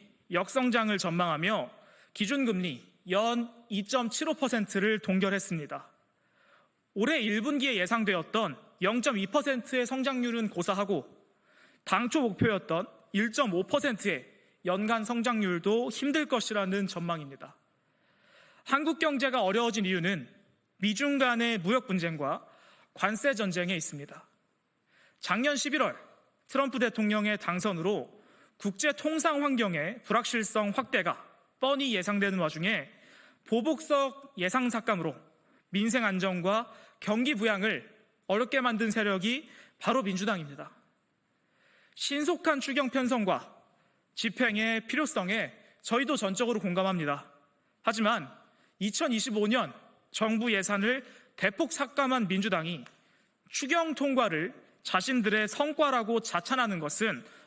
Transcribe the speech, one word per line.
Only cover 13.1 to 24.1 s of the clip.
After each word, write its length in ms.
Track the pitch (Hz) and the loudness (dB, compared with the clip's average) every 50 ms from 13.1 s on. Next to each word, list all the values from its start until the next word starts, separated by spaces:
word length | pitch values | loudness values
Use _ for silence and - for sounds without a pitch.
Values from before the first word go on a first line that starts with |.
일점오 560 | - 196 220 233 220 294 277 208 175 175 190 - | 0 0 0 0 2 0 0 2 2 0 0 2
퍼센트의 580 | - 285 - 285 233 175 - 202 160 127 - - - - _ _ _ _ - | 0 0 2 0 -2 0 -2 -2 -2 -2 -6 -12 -20 -20 _ _ _ _ -2
연간 400 | 175 180 196 214 214 233 226 214 | -2 -2 0 0 0 0 0 0
성장률도 840 | 214 240 233 220 247 233 220 208 185 175 170 165 196 214 233 247 269 | -2 -2 0 0 0 0 2 2 0 0 0 2 2 2 2 0 -2
힘들 380 | - - 269 285 277 320 294 - | -4 -2 -2 0 0 0 0 0
것이라는 600 | 262 226 202 - 220 208 196 185 190 202 202 185 | 0 -2 0 0 -2 -2 0 0 0 -2 -2 -2
전망입니다. 720 | - 175 170 170 170 160 147 139 139 - - - - _ _ _ _ _ _ _ _ _ _ _ _ _ _ _ _ - - - - - _ | -4 -6 -4 -4 -4 -6 -8 -12 -16 -16 -18 -20 -20 _ _ _ _ _ _ _ _ _ _ _ _ _ _ _ _ -20 -20 -20 -20 -20 _
한국 360 | - 262 285 311 311 320 320 | 0 0 2 2 0 0 2
경제가 440 | 330 311 285 254 269 269 254 254 202 | 2 0 2 2 0 2 2 2 2
어려워진 420 | 185 196 226 240 233 196 226 202 | 2 2 2 2 2 0 0 0
이유는 440 | 185 190 175 165 185 196 156 120 - - - _ _ _ _ _ _ _ _ | 0 0 0 0 0 -2 -2 -6 -12 -18 -20 _ _ _ _ _ _ _ _
미중 400 | 190 208 208 196 285 285 285 277 | -2 0 0 0 0 0 2 2
간의 400 | 262 247 240 233 233 233 233 202 | 2 2 2 2 0 0 0 0
무역 300 | 160 185 240 254 240 - | 0 0 0 0 0 0
분쟁과 600 | 185 180 160 170 160 147 143 135 165 - - - - - - - - _ _ _ _ | -2 -2 -2 -2 -4 -4 -4 -4 -4 -6 -8 -16 -20 -20 -20 -20 -20 _ _ _ _
관세 400 | - - 196 220 208 - 285 262 | -2 -2 -2 0 0 0 0 0
전쟁에 420 | 202 214 190 156 180 175 180 190 | 0 -2 -2 0 -2 -2 -2 -2
있습니다. 500 | 165 - - - 143 143 - | -4 -4 -6 -8 -10 -14 -14